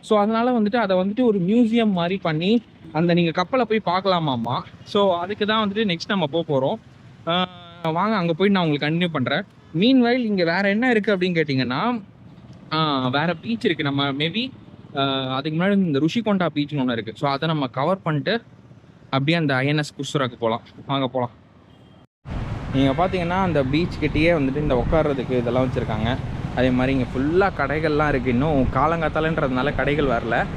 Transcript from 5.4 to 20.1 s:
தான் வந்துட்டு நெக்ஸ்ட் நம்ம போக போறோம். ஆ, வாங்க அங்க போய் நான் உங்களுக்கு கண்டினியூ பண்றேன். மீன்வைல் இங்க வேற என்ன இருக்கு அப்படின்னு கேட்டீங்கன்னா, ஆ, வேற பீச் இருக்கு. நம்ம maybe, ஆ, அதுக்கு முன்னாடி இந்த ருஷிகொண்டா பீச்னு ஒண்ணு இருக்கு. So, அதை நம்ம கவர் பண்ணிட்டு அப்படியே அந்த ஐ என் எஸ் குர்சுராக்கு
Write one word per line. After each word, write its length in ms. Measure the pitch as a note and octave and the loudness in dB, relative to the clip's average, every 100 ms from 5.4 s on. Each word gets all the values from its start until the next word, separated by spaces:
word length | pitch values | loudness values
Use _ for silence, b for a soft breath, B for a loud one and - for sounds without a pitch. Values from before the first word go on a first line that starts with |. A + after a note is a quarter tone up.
| G#3 | 0
தான் 240 | A3 G#3 | 0 0
வந்துட்டு 60 | G3+ | 0
நெக்ஸ்ட் 320 | A3+ E3 - | -2 -2 -2
நம்ம 200 | G3+ D#3 | -2 0
போக 320 | D#3+ D#3+ C#3 | -2 0 0
போறோம். 160 | C3 A3 - - - - - | 0 -2 -8 -20 -20 -14 -4
ஆ, 180 | F3 F3+ F3+ F3 E3+ | -2 -2 -6 -20 -10
வாங்க 320 | E3 D#3+ G3+ G#3+ | -4 -2 0 0
அங்க 180 | E3+ | 0
போய் 160 | D#3+ G3 | 2 2
நான் 160 | G3 E3 | 4 2
உங்களுக்கு 220 | D3 D3 | 0 0
கண்டினியூ 200 | E3 F3+ | 0 0
பண்றேன். 360 | D#3 B2 D3 G3+ - - | -2 -2 -2 -4 -16 -8
மீன்வைல் 520 | D#3+ G#3+ C4+ A#3 B3+ A#3 | 0 4 4 4 2 0
இங்க 180 | G3+ | 0
வேற 260 | E3 F3 G3+ | 0 2 0
என்ன 200 | G3+ B3+ | 2 2
இருக்கு 280 | A3+ G3 G3 | 2 2 0
அப்படின்னு 0 | |
கேட்டீங்கன்னா, 840 | F#3 E3+ D3+ C3 B2 B2+ G#3+ B3 G3 - - - - - - | 0 0 0 0 0 0 -2 -4 -8 -20 -20 -20 -20 -20 -6
ஆ, 360 | D#3 D#3 C#3+ B2+ | -2 0 0 0
வேற 260 | C3+ E3 | 0 0
பீச் 320 | E3+ A3+ A3+ A3 | -4 -4 -2 -2
இருக்கு. 180 | E3 | 0
நம்ம 280 | D3 C#3 C#3 | -2 0 0
maybe, 400 | C#3 D#3 G3+ C4 - - - - C#3+ | 0 -2 -2 -6 -10 -20 -20 -12 -2
ஆ, 240 | C#3 C3+ C3 C3 | -2 -2 -4 -4
அதுக்கு 240 | D3 D#3 | -4 0
முன்னாடி 120 | F3+ | 2
இந்த 280 | G3+ F#3 C3+ | 2 2 2
ருஷிகொண்டா 480 | D#3 A#3+ A3 G3+ F3 D#3 | 0 0 0 0 0 -2
பீச்னு 260 | C#3+ D3 | -4 -2
ஒண்ணு 100 | B2+ | -2
இருக்கு. 220 | A#2 A2 G#2+ | -2 -6 -4
So, 140 | C#3+ | -2
அதை 200 | C#3 D#3+ | -2 -2
நம்ம 180 | D#3 C3 | -2 -4
கவர் 340 | - D3 F#3+ | -2 -2 -2
பண்ணிட்டு 400 | F3 D3+ C3+ A3+ - - - - - - | -2 -4 -2 -4 -6 -20 -20 -20 -20 -20
அப்படியே 340 | - C3+ C#3 E3+ | -6 -2 0 0
அந்த 180 | D#3 C3 | 2 0
ஐ 120 | C3+ | 0
என் 100 | D3+ | -2
எஸ் 160 | D3 - | -4 -8
குர்சுராக்கு 380 | C#3 | -6